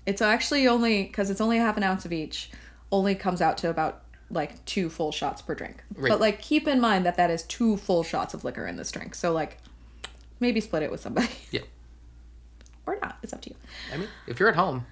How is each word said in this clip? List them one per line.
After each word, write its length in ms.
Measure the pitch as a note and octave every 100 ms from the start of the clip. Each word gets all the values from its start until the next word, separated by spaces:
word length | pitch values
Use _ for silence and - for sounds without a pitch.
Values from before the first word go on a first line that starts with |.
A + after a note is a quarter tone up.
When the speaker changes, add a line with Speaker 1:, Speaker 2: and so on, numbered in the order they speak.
| -
Speaker 1:
It's 160 | G3+
actually 460 | G#3+ A3+ - C#4+ C4
only, 380 | A#3+ A#3 G#3 F#3+
'cause 240 | - G3
it's 120 | G3
only 160 | A3 A3+
a 40 |
half 160 | A#3 G#3
an 60 |
ounce 220 | F#3+ F#3+ E3+
of 60 |
each, 380 | E3 D#3 - - - - - -
only 240 | G3 G3 F#3+
comes 260 | F#3 F3+
out 160 | E3 -
to 100 | E3+
about, 340 | D#3+ D#3 - - - -
like, 340 | E3 C#3+ - -
two 240 | - E3+
full 220 | - D#3
shots 300 | - C#3+ -
per 140 | - D#3
drink. 280 | - - - G3
Speaker 2:
Right. 140 | -
Speaker 1:
But, 100 | G#3+
like, 220 | A3 G#3
keep 260 | - D4+ D4+
in 140 | C4
mind 240 | A#3 F#3+ F3+
that 100 | F3
that 140 | F3
is 120 | E3
two 340 | - - A3+ G3+
full 260 | - E3+
shots 300 | E3 D3+ F2
of 100 | -
liquor 240 | B2+ - F2+
in 80 | E2+
this 160 | -
drink. 240 | - - -
So, 160 | F3
like, 260 | D#3+ D3 - - - - - - - - -
maybe 200 | A#3+ A3
split 240 | G#3+ D#3+
it 80 | D#3
with 80 | -
somebody. 280 | - - A#3+ -
<laughs> 120 | -
Speaker 2:
Yeah. 100 | - - - - - - - - - - - - - -
Speaker 1:
Or 120 | F#4+
not. 160 | - -
It's 80 | -
up 80 | -
to 80 | -
you. 40 | - - - -
Speaker 2:
I 40 | C#3+
mean, 120 | G#3+ - -
if 120 | A#2+
you're 100 | G3
at 60 | D3+
home. 300 | F#3 B2+ A#2+